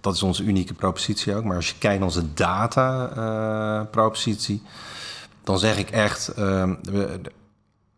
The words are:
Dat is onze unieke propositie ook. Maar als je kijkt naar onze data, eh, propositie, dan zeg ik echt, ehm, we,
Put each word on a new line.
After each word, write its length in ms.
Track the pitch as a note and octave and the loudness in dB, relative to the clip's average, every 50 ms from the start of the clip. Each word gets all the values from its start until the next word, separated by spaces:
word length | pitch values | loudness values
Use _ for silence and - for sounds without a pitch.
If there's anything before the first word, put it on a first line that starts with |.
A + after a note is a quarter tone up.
Dat 140 | - G2+ F2+ | -2 0 0
is 80 | - G2+ | 2 2
onze 200 | F#2 F2 F#2 G2 | 2 2 2 2
unieke 300 | G#2+ G2 F#2+ F2 - F2+ | 2 2 2 2 0 -2
propositie 640 | - - F#2 F2+ - - - G2+ - - G#2+ G2 | -2 0 0 0 0 -2 -2 -2 -2 -2 -2 -2
ook. 80 | G2+ A2+ | -2 -2
Maar 120 | G#2 F2+ | -2 -2
als 120 | F2 E2 - | -2 -2 -4
je 80 | - - | -2 0
kijkt 200 | - G#2+ G2+ F#2+ | 2 2 2 2
naar 100 | F#2+ F2+ | 2 0
onze 260 | D#2 F2 E2 D2+ D2 | 0 0 -2 -2 0
data, 760 | - F#2+ E2+ F2+ G2 A2+ A#2 - C3+ C3 C3 C3 C3 B2 - - | 2 2 2 2 2 0 0 2 2 2 2 2 0 -2 -4 -4
eh, 720 | A2+ A2+ A2 A2 A2 A2 A2 G#2+ A2 G#2+ G#2+ G#2+ G#2+ G#2+ G#2+ | -4 -4 -2 -2 -2 -2 -2 -2 -2 0 0 -2 -2 -2 -2
propositie, 680 | - A2+ A2 A2 A2 - - A#2+ G#2 G2+ - - G2+ G#2 - - - - - - - - - - - - - - - - - | 2 4 4 4 4 2 0 0 0 0 0 -2 -2 -4 -4 -8 -16 -18 -16 -14 -14 -12 -12 -12 -12 -14 -16 -18 -20 -8 -2
dan 160 | - F#2+ F#2+ | 0 0 2
zeg 180 | G2 A2 G#2+ G2+ | 2 2 2 2
ik 120 | F#2+ - | 0 0
echt, 380 | G#2 A2 G#2+ G2+ - - - - | 2 2 2 2 2 -2 -6 -6
ehm, 460 | - G#2+ G2+ G2 F#2+ F#2+ F#2 F#2 F#2 - - | -4 -2 0 2 2 2 2 2 0 -2 -4
we, 360 | F#2 G2 G2+ G2 - - F#2+ - - - - _ _ _ _ _ _ _ _ _ _ _ | -4 -2 -2 0 -2 -4 -6 -10 -12 -16 -18 _ _ _ _ _ _ _ _ _ _ _